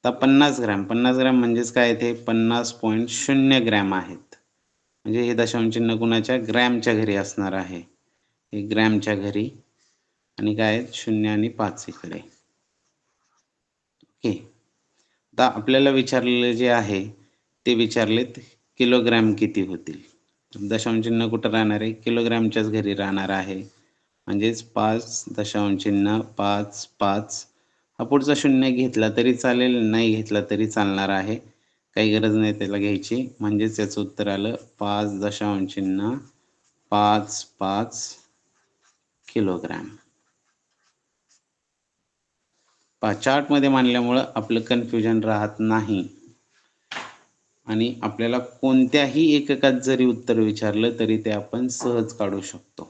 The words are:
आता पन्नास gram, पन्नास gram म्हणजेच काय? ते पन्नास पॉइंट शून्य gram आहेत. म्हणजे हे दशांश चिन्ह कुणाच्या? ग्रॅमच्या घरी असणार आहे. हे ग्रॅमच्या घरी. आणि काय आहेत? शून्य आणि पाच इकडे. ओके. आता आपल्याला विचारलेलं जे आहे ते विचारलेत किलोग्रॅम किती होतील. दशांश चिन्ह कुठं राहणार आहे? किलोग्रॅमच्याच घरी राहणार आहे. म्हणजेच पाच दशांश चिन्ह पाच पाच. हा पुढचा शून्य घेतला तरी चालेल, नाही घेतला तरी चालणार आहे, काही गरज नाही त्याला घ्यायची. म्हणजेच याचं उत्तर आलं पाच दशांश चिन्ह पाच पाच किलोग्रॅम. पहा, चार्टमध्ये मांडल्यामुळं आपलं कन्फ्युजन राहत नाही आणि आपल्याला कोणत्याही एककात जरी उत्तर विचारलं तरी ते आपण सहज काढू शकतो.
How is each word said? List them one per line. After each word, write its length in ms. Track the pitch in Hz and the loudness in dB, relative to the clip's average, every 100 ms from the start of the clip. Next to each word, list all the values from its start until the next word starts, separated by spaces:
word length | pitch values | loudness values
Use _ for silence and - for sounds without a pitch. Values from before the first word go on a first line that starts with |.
आता 60 | - | -2
पन्नास 460 | 123 131 135 147 127 | 2 4 6 6 2
gram, 220 | 113 98 | 0 -2
पन्नास 320 | 98 117 123 127 | 0 0 2 2
gram 220 | 131 127 | 4 4
म्हणजेच 320 | 117 117 120 | 2 0 0
काय? 220 | 123 120 | 2 2
ते 180 | 113 120 117 | 2 -2 -4
पन्नास 480 | - 113 113 120 117 | -2 0 2 0 -2
पॉइंट 360 | - 110 110 120 | -4 -2 0 -2
शून्य 500 | - - 135 135 135 | -4 0 2 4 4
gram 340 | 113 107 98 | 4 2 0
आहेत. 420 | 92 87 85 _ - _ _ _ _ _ _ | -2 -6 -16 _ -20 _ _ _ _ _ _
म्हणजे 180 | 107 113 | -4 -2
हे 120 | 120 | 0
दशांश 380 | 117 117 120 113 | 0 0 0 0
चिन्ह 220 | 117 113 113 | 2 0 2
कुणाच्या? 380 | 113 113 107 127 110 | 2 2 2 -2 0
ग्रॅमच्या 460 | 113 123 120 117 | 2 2 2 0
घरी 220 | 110 110 101 | 0 2 0
असणार 360 | 98 - 98 | -2 -4 -4
आहे. 280 | 95 90 87 - _ _ _ _ _ _ | -4 -6 -12 -16 _ _ _ _ _ _
हे 100 | 107 104 | -10 -4
ग्रॅमच्या 460 | 110 110 107 104 | 2 4 2 0
घरी. 340 | 101 101 101 120 - _ _ _ _ _ _ _ - | -2 -2 -4 -6 -8 _ _ _ _ _ _ _ -4
आणि 160 | 107 107 | -4 0
काय 200 | 110 110 | 0 0
आहेत? 160 | 123 | -4
शून्य 340 | - - 107 107 | -10 -4 -2 0
आणि 200 | 107 113 | 0 -2
पाच 340 | 117 104 - - | -2 -6 -6 -16
इकडे. 320 | - 85 85 - _ _ _ _ _ _ _ _ _ _ _ _ _ _ _ _ _ | -16 -14 -14 -16 _ _ _ _ _ _ _ _ _ _ _ _ _ _ _ _ _
ओके. 340 | _ _ 120 92 - _ _ _ _ _ _ _ _ - | _ _ -4 -4 -8 _ _ _ _ _ _ _ _ 0
आता 80 | 127 | 0
आपल्याला 440 | 117 110 131 139 | 2 2 4 6
विचारलेलं 600 | 135 131 127 120 123 120 | 4 2 0 2 2 2
जे 160 | 117 123 | 2 2
आहे 320 | 120 104 98 107 - _ _ _ _ - | 2 2 -2 -4 -12 _ _ _ _ 0
ते 80 | |
विचारलेत 640 | 117 113 120 107 113 127 - - _ _ _ | 2 2 2 2 0 -2 -10 -20 _ _ _
किलोग्रॅम 520 | 123 123 117 113 110 | 4 4 4 4 2
किती 280 | 104 104 104 95 | 2 0 -2 -4
होतील. 320 | 87 - 76 - _ _ _ _ | -6 -12 -16 -18 _ _ _ _
दशांश 500 | - 101 110 120 113 | -12 -4 -2 0 0
चिन्ह 240 | 113 113 113 | 0 0 0
कुठं 220 | 113 113 | -2 0
राहणार 300 | 113 107 107 | 2 2 0
आहे? 120 | 110 | -2
किलोग्रॅमच्याच 760 | 113 - 117 117 117 113 113 107 | -4 -2 0 2 2 0 0 0
घरी 240 | 107 101 | 0 -2
राहणार 360 | 98 98 98 95 | -2 -2 -4 -2
आहे. 260 | 98 95 95 98 _ _ _ _ _ - | -4 -4 -8 -12 _ _ _ _ _ -6
म्हणजेच 360 | 101 110 113 | 0 0 -2
पाच 600 | - - 107 113 117 - - - | -6 -2 0 -2 -4 -12 -10 -8
दशांश 460 | 101 104 101 95 | -4 -2 0 0
चिन्ह 380 | 104 101 101 110 113 - | 0 2 2 0 -4 -4
पाच 480 | 101 101 104 - - _ | -2 0 -4 -10 -18 _
पाच. 460 | 101 101 107 - - _ _ _ _ _ | 0 0 -4 -12 -14 _ _ _ _ _
हा 60 | |
पुढचा 300 | 131 139 135 143 | 0 2 2 2
शून्य 340 | 147 131 131 | 4 4 2
घेतला 380 | 127 127 113 110 107 | 2 0 2 0 2
तरी 180 | 120 | 2
चालेल, 400 | 123 127 123 127 123 110 | 2 0 2 2 2 2
नाही 240 | 110 113 | 2 2
घेतला 260 | 110 107 104 101 | 0 0 -2 -2
तरी 160 | 104 107 | -2 -2
चालणार 420 | 107 101 98 98 | 0 0 0 0
आहे, 280 | 98 98 110 - _ _ _ _ - | -2 -2 -6 -10 _ _ _ _ -2
काही 160 | 110 | 2
गरज 240 | 107 107 107 | 2 2 2
नाही 220 | 110 104 | 0 0
त्याला 200 | 95 101 | -4 -2
घ्यायची. 480 | 101 98 98 117 127 - | -2 -2 -4 -4 -4 -6
म्हणजेच 400 | 104 104 110 110 | -2 0 -2 -2
याचं 200 | 101 - | -4 -4
उत्तर 280 | 101 - 101 | -8 -4 -4
आलं 260 | 98 104 117 - _ | -2 -4 -6 -12 _
पाच 400 | 104 104 104 98 | -4 -2 -2 -4
दशांश 540 | 104 104 104 98 95 | -6 -4 -4 -2 -4
चिन्ह 400 | 98 95 95 107 135 - _ _ _ _ _ _ | -4 -4 -2 -2 -6 -10 _ _ _ _ _ _
पाच 520 | 104 104 107 104 - - _ | 2 4 2 0 -10 -12 _
पाच 580 | 95 98 123 - - - _ _ _ _ _ _ _ _ _ _ - | -4 -4 -4 -8 -14 -14 _ _ _ _ _ _ _ _ _ _ -6
किलोग्रॅम. 600 | 120 98 87 85 80 - - _ _ _ _ _ _ _ _ _ _ _ _ _ _ _ _ _ _ _ _ _ _ _ _ _ _ _ _ _ _ | -2 0 -2 -6 -10 -12 -18 _ _ _ _ _ _ _ _ _ _ _ _ _ _ _ _ _ _ _ _ _ _ _ _ _ _ _ _ _ _
पहा, 100 | 110 | -4
चार्टमध्ये 540 | 101 - 139 143 143 139 | 0 2 2 2 2 4
मांडल्यामुळं 560 | 135 127 123 120 127 - 113 | 4 4 2 2 0 0 -6
आपलं 240 | 110 117 | -2 -2
कन्फ्युजन 600 | 113 120 117 117 110 110 | 0 -2 0 0 2 0
राहत 360 | 107 107 107 107 | 0 0 -2 -2
नाही 460 | 110 110 107 98 - - - _ _ _ _ _ _ - - - _ _ _ _ - | 0 0 0 -4 -4 -12 -20 _ _ _ _ _ _ -14 -14 -20 _ _ _ _ -4
आणि 280 | 110 117 120 | -2 0 -2
आपल्याला 360 | 107 104 117 123 | -8 -2 -2 -2
कोणत्याही 840 | 123 - 131 131 127 151 139 139 160 | -4 -4 2 4 4 4 2 2 4
एककात 380 | 147 143 135 139 127 | 4 2 2 2 2
जरी 220 | 127 127 | 0 2
उत्तर 340 | 127 113 - 113 | 2 0 0 2
विचारलं 600 | 107 107 110 104 117 117 | 2 0 -2 0 0 0
तरी 180 | 113 110 | 0 0
ते 60 | 110 | -2
आपण 360 | 104 101 120 127 | -4 -4 -4 -4
सहज 440 | 123 127 120 110 | -4 -2 -2 -4
काढू 260 | - 101 98 | -4 -4 -4
शकतो. 440 | - - _ - 82 | -8 -18 _ -20 -20